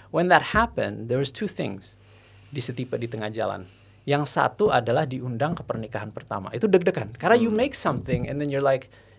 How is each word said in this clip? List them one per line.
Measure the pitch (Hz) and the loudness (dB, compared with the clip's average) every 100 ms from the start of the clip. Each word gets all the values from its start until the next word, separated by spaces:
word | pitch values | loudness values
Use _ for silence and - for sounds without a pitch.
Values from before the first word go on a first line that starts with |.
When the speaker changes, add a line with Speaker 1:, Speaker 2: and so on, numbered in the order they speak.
| - | -4
Speaker 1:
When | 156 175 | 0 6
that | 165 - | 6 4
happened, | 214 - - 104 107 117 | 2 0 0 -2 -4 -2
there | 127 | 0
was | 139 | 0
two | - 107 | -2 -6
things. | - 117 98 - - - - - - - | -4 -6 -6 -12 -20 -20 -20 -20 -20 -12
Di | 139 | -6
setipe | 123 123 127 | -6 -6 -4
di | 120 117 | -4 -4
tengah | 113 107 | -6 -6
jalan. | 110 101 98 92 - - - | -2 -2 -2 -8 -18 -20 -10
Yang | - 143 143 - | -2 0 0 2
satu | 131 - 208 | 2 2 2
adalah | 127 117 127 | 4 2 2
diundang | 156 131 127 117 147 | 0 -4 -6 -2 -2
ke | 175 | -2
pernikahan | - 113 110 107 107 | -4 -6 -6 -8 -8
pertama. | - - 107 95 | -10 -8 -8 -6
Itu | 110 220 | -2 4
deg-degan. | 185 175 180 107 | 4 4 0 -4
Karena | - - | -2 4
you | 233 226 | 4 4
Speaker 2:
Hmm. | 214 | 2
Speaker 1:
make | 277 | 0
something | - 175 123 101 123 123 | -2 -2 -2 -2 -2 -2
and | 139 | -4
then | 147 | -2
you're | 139 | 0
like, | 139 135 - - - | 2 2 -2 -20 -20